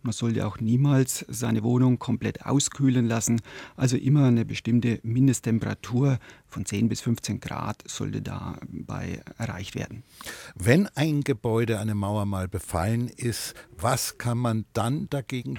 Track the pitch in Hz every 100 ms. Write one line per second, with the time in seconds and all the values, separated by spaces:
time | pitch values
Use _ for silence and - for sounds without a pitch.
0 | 123 110 117 107 101 - 110 123 143 135
1 | 131 - - 117 117 110 110 123 127 123
2 | - 110 107 - - 135 - - 135 127
3 | 117 113 - 117 - - - - 127 127
4 | 135 147 135 120 110 110 - 120 120 113
5 | 117 120 139 117 - 113 107 104 - 120
6 | 139 131 - - _ - 101 101 117 113
7 | - 117 - 104 - - - 110 - -
8 | 104 104 104 98 92 - - - - 98
9 | 92 90 - - 117 90 95 - - 113
10 | - - - - - - 92 147 202 -
11 | 156 147 135 113 120 113 117 110 110 104
12 | 98 104 101 98 92 98 - 90 92 117
13 | 123 - 120 110 - - - - 117 131
14 | - - 120 120 123 110 101 - 110 147
15 | - 143 - 127 127